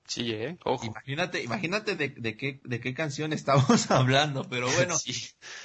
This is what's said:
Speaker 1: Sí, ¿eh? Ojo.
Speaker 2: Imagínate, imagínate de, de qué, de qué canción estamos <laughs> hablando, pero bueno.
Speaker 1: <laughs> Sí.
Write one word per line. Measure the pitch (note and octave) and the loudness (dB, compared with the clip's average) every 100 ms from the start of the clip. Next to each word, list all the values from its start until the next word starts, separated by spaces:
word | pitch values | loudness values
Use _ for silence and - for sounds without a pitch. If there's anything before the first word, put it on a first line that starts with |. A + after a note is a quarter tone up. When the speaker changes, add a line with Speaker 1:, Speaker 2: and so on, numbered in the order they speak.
| - | -8
Speaker 1:
Sí, | - A#2 | -4 -4
¿eh? | G#2+ B2 F3 | -4 -6 -4
Ojo. | - B2+ A#2 | -2 -2 -4
Speaker 2:
Imagínate, | A2+ - C#3+ F3+ F3 | -10 -6 -4 -4 -4
imagínate | A#2 A2+ D#3+ G#3 G#3+ F#3 | -4 -4 -2 -2 -2 -2
de, | C#3 | -4
de | - A2+ G#2+ | -4 -6 -4
qué, | C3+ C#3 | -6 -6
de | B2 A#2+ | -6 -6
qué | B2+ | -4
canción | B2+ D#3+ C#3 D#3 | -4 -4 -4 -4
estamos | D3+ - C#3 C3+ A3+ - | -2 4 6 6 4 6
<laughs> | |
hablando, | E3 B2+ C3+ D3+ C3+ - | 4 6 6 4 -2 -4
pero | B2 B2 | -4 0
bueno. | D#3+ F3+ D#3+ | 2 2 0
Speaker 1:
<laughs> | |
Sí. | - A#2+ - - - - | -4 -6 -8 -14 -16 -16